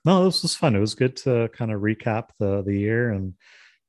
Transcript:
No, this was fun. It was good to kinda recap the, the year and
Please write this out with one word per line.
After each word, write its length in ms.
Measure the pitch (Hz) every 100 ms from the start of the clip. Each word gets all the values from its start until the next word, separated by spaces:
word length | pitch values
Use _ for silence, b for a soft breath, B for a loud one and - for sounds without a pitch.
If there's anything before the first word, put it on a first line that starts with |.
No, 220 | 151 185 185
this 160 | -
was 160 | 165 -
fun. 180 | 160 104
It 40 |
was 140 | 107
good 220 | - 127 127
to 320 | - 120 113 -
kinda 180 | 113 107
recap 540 | 104 110 120 107 - -
the, 260 | 101 98
the 140 | 98 101
year 340 | 104 113 120
and 220 | 101 95 92 B B B B